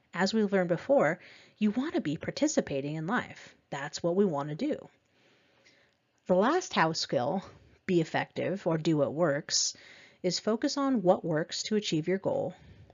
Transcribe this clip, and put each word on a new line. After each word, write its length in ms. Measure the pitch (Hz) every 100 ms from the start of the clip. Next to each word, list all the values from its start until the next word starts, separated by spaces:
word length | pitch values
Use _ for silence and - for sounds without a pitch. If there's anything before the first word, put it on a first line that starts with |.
| _
as 200 | 175 190
we 100 | 226
learned 240 | 208 196 180
before, 520 | 170 - 277 151 170 - - - -
you 120 | 214
want 240 | 202 294
to 60 | 339
be 160 | 156 143
participating 800 | - - 294 - 175 139 143 156
in 100 | 160
life. 480 | 240 - - - - -
That's 320 | 143 147 -
what 140 | 170 180
we 80 |
want 240 | 202 143 147
to 60 |
do. 340 | 151 294 - - _ _ _ _ _ _ _ _ _ _ _ _ _ -
The 80 |
last 380 | 185 226 349 -
how 200 | 208 165
skill, 520 | 165 - 139 123 185 - - - _ -
be 140 | 175
effective 680 | 156 139 - - 127 185 175
or 120 | 160
do 180 | 156 151
what 160 | 127
works, 640 | 139 170 139 - - - - - - - _
is 160 | 185 175
focus 380 | - 226 285 285
on 260 | 277 254
what 220 | 175 -
works 400 | 170 156 170 -
to 120 | - 214
achieve 320 | 208 160 160
your 100 | 190
goal, 360 | - - - - - - -